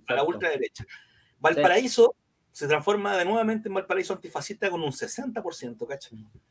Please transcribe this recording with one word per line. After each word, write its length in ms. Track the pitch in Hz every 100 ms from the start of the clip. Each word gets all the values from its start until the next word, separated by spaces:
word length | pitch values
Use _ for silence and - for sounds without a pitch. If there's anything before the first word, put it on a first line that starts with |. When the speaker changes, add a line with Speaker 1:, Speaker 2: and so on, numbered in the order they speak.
Speaker 1:
Exacto. 240 | - 123 151
Speaker 2:
ultraderecha. 560 | - 175 139 120 -
Speaker 1:
Sí. 60 | - - _ _ _ _
Speaker 2:
Valparaíso 760 | 160 170 185 190 254 - 233 - _ _ _
se 180 | - 143
transforma 480 | 151 196 208 202 190
de 80 |
nuevamente 440 | 180 226 220 220 214
en 60 |
Valparaíso 380 | 190 - 190 180
antifascista 560 | - 170 147 - - 202
con 140 | 170
un 100 | 151
sesenta 500 | - 113 - 277 220
por 120 | 120
ciento, 320 | - 123 113 120
¿cachai? 320 | 139 - 110 - - _